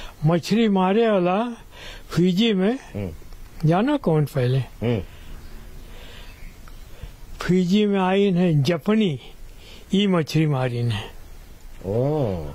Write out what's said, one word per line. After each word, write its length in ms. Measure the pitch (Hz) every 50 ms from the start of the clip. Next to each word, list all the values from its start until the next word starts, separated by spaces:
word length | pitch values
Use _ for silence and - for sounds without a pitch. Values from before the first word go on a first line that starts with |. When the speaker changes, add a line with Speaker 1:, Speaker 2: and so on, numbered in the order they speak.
| - - - - 151
Speaker 1:
मछली 420 | 156 170 170 - - 202 226 233 214
मारे 420 | 196 190 185 185 196 226 233 226
वाला 460 | 208 190 175 180 185 208 233 240 233 - - - - - - - - - - -
फिजी 420 | - 160 175 185 175 180 233 233
में 260 | 208 185 185 208 254 269 - - -
Speaker 2:
हम्म। 160 | 101 101 87 80 - - - - - - - - - - 156
Speaker 1:
जानो 300 | 165 185 226 277 302 277
कौन 260 | - 185 160 156 147
पहले? 340 | 135 - 139 123 123 131 135
Speaker 2:
हम्म। 420 | 120 - - - 104 120 120 101 - - - - - - - - - - - - - - - - - - - - - - - - - - - - - - - - - - - - - - - - - - - - - - - -
Speaker 1:
फिजी 460 | - - 180 185 185 170 190 214 208
में 140 | 208 196 196
आई 220 | 185 185 190 196
है 400 | 202 202 180 175 185 175 156 147
जापानी, 580 | 135 175 170 156 - 208 214 220 220 180 143 120 - - - - - - - - - - - - - - -
ई 120 | 190 208
मछली 400 | 196 185 170 151 - - 156 160
मारी 360 | 151 147 131 127 127 120 120
ने। 160 | 120 120 110 101 110 - - - - - - - - - - - - - - - -
Speaker 2:
ओ। 580 | 92 101 117 131 143 156 156 135 104 95 85 76 73